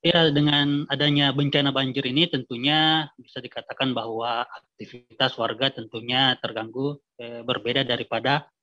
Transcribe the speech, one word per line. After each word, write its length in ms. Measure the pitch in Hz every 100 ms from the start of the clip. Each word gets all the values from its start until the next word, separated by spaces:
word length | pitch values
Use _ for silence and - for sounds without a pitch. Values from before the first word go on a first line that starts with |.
Ya, 240 | 165 175 160 147
dengan 480 | 147 143 143 143 156
adanya 400 | 139 147 143 139
bencana 400 | 135 143 147 139
banjir 320 | 135 131 131
ini 240 | 131 131 175
tentunya 800 | 139 123 120 139 156 156 156 151 -
bisa 240 | - 131
dikatakan 560 | 123 120 - 117 135 120
bahwa 480 | 113 113 117 117
aktivitas 880 | 123 - _ _ 104 123 _ - 131 -
warga 320 | 113 110 135
tentunya 640 | - 113 113 120 127 131 127
terganggu, 560 | - 113 113 123 139 143 _ -
eh, 240 | 117 117
berbeda 480 | 120 127 117 131 127
daripada 640 | 120 117 113 127 143 - _